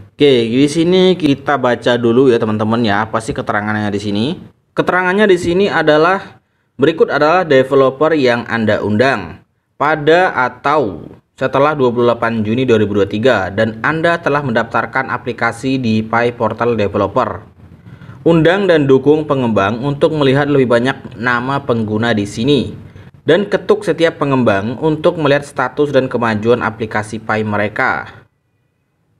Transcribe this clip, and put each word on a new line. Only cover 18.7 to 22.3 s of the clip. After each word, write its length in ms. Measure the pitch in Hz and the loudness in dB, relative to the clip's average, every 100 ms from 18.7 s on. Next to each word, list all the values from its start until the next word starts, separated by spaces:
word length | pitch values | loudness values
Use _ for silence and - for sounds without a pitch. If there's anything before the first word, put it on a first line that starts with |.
| 160 139 | 2 4
dukung 320 | 135 131 156 | 4 4 2
pengembang 560 | 151 135 123 104 98 117 139 | 2 -2 0 0 0 -2 -4
untuk 240 | 143 165 151 | 0 0 2
melihat 320 | 139 135 143 | 2 2 2
lebih 160 | 143 123 | 2 2
banyak 480 | 120 127 131 - - | 2 0 -4 -8 -8
nama 480 | 120 120 127 139 | -2 -2 -2 -4
pengguna 480 | 135 117 107 107 120 | -2 -4 -2 -2 0
di 160 | 110 | 0
sini. 640 | 101 | -2